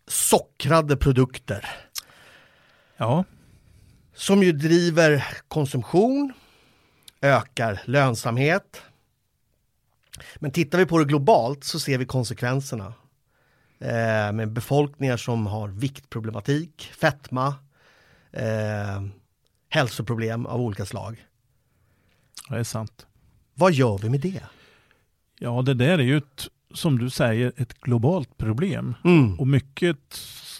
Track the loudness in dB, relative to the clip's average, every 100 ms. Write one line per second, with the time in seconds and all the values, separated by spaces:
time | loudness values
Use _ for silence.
0 | -8 -4 2 2 0 -6 2 2 2 2
1 | 4 4 2 -2 -10 -10 -10 -14 -14 -16
2 | -16 -20 -20 -20 _ _ _ _ _ -6
3 | 0 0 -2 -10 _ _ _ _ _ _
4 | _ -6 2 4 6 4 4 4 4 6
5 | 6 4 0 -10 -6 -2 -2 -2 0 2
6 | 4 2 -2 -6 _ _ _ _ _ _
7 | -20 _ 2 2 0 -4 -4 -4 0 2
8 | 2 0 -2 0 0 0 -4 -18 -20 _
9 | _ _ _ _ _ _ _ _ _ _
10 | _ -20 -20 -10 -4 -2 0 2 4 4
11 | 2 2 4 4 2 -4 -8 -6 -2 -2
12 | -2 -4 -4 -4 -2 -2 -4 -8 -10 -16
13 | _ _ _ _ _ _ _ _ -6 -2
14 | 0 0 0 -2 -4 -6 -2 0 0 -2
15 | -2 -2 -2 -4 -2 -6 -8 -6 -8 -8
16 | -12 -10 -8 -6 -2 -2 -4 -14 -20 -2
17 | -2 -2 -6 -4 -2 -4 _ _ _ _
18 | _ _ _ -8 -4 -4 -4 -6 -6 -8
19 | -10 -14 _ _ _ _ _ -2 -2 -4
20 | -6 -4 -4 -6 -6 -4 -4 -6 -8 -10
21 | -12 -14 _ _ _ _ _ _ _ _
22 | _ _ _ -20 -10 -8 -6 -8 -10 -14
23 | _ _ _ _ _ 0 2 4 2 0
24 | -2 -2 -4 -8 -14 -20 _ _ _ _
25 | _ _ _ _ -6 -2 0 2 2 4
26 | 2 2 -2 -12 -16 _ _ -4 0 0
27 | 0 0 0 2 0 -4 -8 -6 -2 2
28 | 2 0 -4 -4 -2 0 -2 -2 -6 0
29 | 6 6 6 2 2 2 0 -2 -2 -2
30 | _ -16 -16 -18 -18